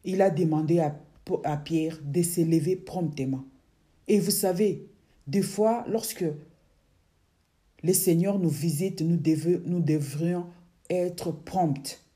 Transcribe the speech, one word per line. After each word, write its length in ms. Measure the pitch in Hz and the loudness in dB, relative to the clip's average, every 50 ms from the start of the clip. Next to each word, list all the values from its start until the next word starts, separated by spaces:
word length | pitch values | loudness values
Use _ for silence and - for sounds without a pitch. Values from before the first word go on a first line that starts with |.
| _ | _
Il 160 | 185 185 190 | -2 2 4
a 100 | 190 190 | 4 4
demandé 500 | 160 147 175 160 156 156 156 151 170 175 | 4 2 2 2 2 0 2 2 4 4
à, 200 | 160 147 143 - - - _ - _ - 185 - - | 2 0 -2 -6 -16 -20 _ -20 _ -6 -6 -4 -2
à 120 | 143 147 | -4 -4
Pierre 440 | 147 147 - 160 160 156 160 165 - | -4 -4 -2 -2 0 0 -2 -6 -8
de 200 | 143 143 139 175 | -8 -2 0 0
se 180 | 170 - - 180 | 0 0 0 0
lever 340 | 165 160 165 160 143 180 185 | 2 4 2 2 2 0 -2
promptement. 720 | 180 - - - 185 170 151 147 143 135 131 135 131 - - _ _ _ _ _ _ _ _ _ _ _ - | -2 -4 -10 -6 -4 -4 -4 -4 -4 -4 -4 -4 -6 -6 -12 _ _ _ _ _ _ _ _ _ _ _ 2
Et 100 | 220 202 | 2 4
vous 140 | 165 185 | 4 2
savez, 560 | 202 - - 190 180 175 214 202 165 - - - _ _ _ _ _ _ _ 139 | 0 2 2 0 2 2 2 0 0 -2 -10 -18 _ _ _ _ _ _ _ -2
des 140 | 139 202 | 0 0
fois, 420 | 190 - - 202 214 220 233 240 233 | 0 0 0 2 2 4 2 2 -2
lorsque 380 | - 196 220 - - - - 185 156 147 - - - _ _ _ _ _ _ _ _ _ _ _ _ _ _ _ _ _ _ _ _ _ _ _ _ _ - - | -2 -4 -2 -2 -4 -6 -2 -2 -2 -2 -4 -12 -20 _ _ _ _ _ _ _ _ _ _ _ _ _ _ _ _ _ _ _ _ _ _ _ _ _ -4 0
le 80 | 165 | 0
Seigneur 480 | 190 - - 190 170 165 180 196 196 190 | 2 2 4 4 4 4 2 2 0 2
nous 80 | 180 160 | 0 0
visite, 540 | 139 123 147 170 147 143 185 196 190 - | 0 0 -2 -2 0 0 -2 -4 -2 -2
nous 140 | 160 165 170 | 0 0 0
devons, 440 | 160 139 156 160 147 156 170 180 175 - | 2 2 2 0 2 2 0 0 0 0
nous 140 | 170 180 175 | -2 -2 0
devrions 640 | 160 143 156 151 139 127 - 147 165 175 180 175 175 175 - - _ _ _ _ _ _ | 2 2 0 0 0 -4 -4 -4 -2 -2 -2 -4 -6 -10 -14 -20 _ _ _ _ _ _
être 400 | 175 180 175 180 175 175 - 175 | -2 0 0 -2 -4 -6 -6 -6
prompts. 720 | 151 151 - - - 190 175 156 139 - - - - - _ _ _ | -6 -8 -10 -4 0 0 2 2 0 -2 -6 -12 -14 -14 _ _ _